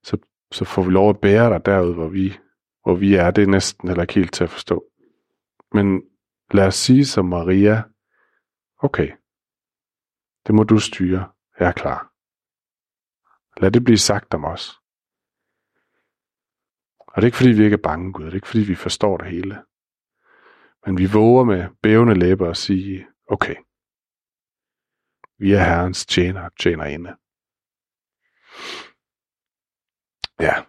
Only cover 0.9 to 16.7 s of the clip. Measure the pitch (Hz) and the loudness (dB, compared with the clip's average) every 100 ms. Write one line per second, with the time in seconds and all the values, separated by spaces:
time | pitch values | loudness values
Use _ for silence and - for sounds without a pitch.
0.9 | 95 104 98 101 104 117 87 101 98 87 | 2 2 2 2 4 4 0 0 0 0
1.9 | 85 80 95 95 - _ _ _ _ - | -4 -6 -4 -4 -6 _ _ _ _ -2
2.9 | 90 98 98 87 104 98 98 - - 90 | 0 2 2 2 2 2 2 -2 -8 -6
3.9 | 87 85 101 87 - 87 - - 85 - | -4 -2 -2 -2 -4 -6 -6 -6 -6 -6
4.9 | _ _ _ _ _ _ _ _ 104 101 | _ _ _ _ _ _ _ _ 0 2
5.9 | 95 - _ _ _ _ 101 95 - - | 0 -6 _ _ _ _ 2 2 0 2
6.9 | 127 139 - 90 87 85 95 104 110 - | 4 4 -2 -2 -4 0 2 4 2 -4
7.9 | _ _ _ _ _ _ _ _ _ - | _ _ _ _ _ _ _ _ _ -4
8.9 | - 73 - _ _ _ _ _ _ _ | -2 -6 -8 _ _ _ _ _ _ _
9.9 | _ _ _ _ _ - 107 110 110 - | _ _ _ _ _ 0 2 4 2 2
10.9 | - 92 92 101 _ _ - 90 - - | -4 -2 -2 -6 _ _ -4 -4 -2 -8
11.9 | 62 - _ _ _ _ _ _ _ _ | -8 -12 _ _ _ _ _ _ _ _
12.9 | _ _ _ _ _ _ - 95 120 123 | _ _ _ _ _ _ -2 0 2 4
13.9 | 107 - 101 _ 80 76 90 - - _ | 2 2 -4 _ -8 -8 -10 -16 -20 _
14.9 | _ _ _ _ _ _ _ _ _ _ | _ _ _ _ _ _ _ _ _ _
15.9 | _ _ _ _ _ _ _ _ | _ _ _ _ _ _ _ _